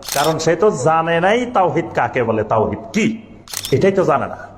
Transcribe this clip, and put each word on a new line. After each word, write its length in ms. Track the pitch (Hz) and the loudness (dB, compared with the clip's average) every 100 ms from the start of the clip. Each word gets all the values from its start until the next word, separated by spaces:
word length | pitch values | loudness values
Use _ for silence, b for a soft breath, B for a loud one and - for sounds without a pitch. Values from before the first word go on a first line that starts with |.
| - | -6
কারণ 240 | 139 151 151 | -2 0 0
সে 180 | 160 170 | 0 2
তো 140 | 214 | 2
জানে 500 | 165 143 160 165 165 | 2 2 2 2 2
নাই 260 | 185 233 240 | 2 2 0
তাওহীদ 300 | 208 175 170 165 | 0 2 0 -2
কাকে 280 | - 123 131 | -2 -2 0
বলে, 220 | 110 110 | 0 0
তাওহীদ 340 | 104 113 95 95 - | 0 0 0 -2 -4
কি, 300 | 220 202 - - - - - - | -2 0 -2 -12 -20 -14 -10 -2
এটাই 200 | 135 190 | 2 2
তো 120 | 190 | 2
জানে 220 | 156 139 98 | 2 0 -2
না। 100 | - - | -10 -16